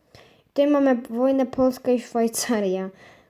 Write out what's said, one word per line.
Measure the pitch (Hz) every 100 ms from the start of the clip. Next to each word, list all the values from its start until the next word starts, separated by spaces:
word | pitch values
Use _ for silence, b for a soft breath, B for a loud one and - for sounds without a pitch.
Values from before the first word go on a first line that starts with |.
| b b b b b
Tutaj | - 285
mamy | 285 277 247
wojnę | 247 226 262 269 262
Polska | 262 262 254 -
i | 247
Szwajcaria, | - 240 233 226 - 220 196 190 190 B B B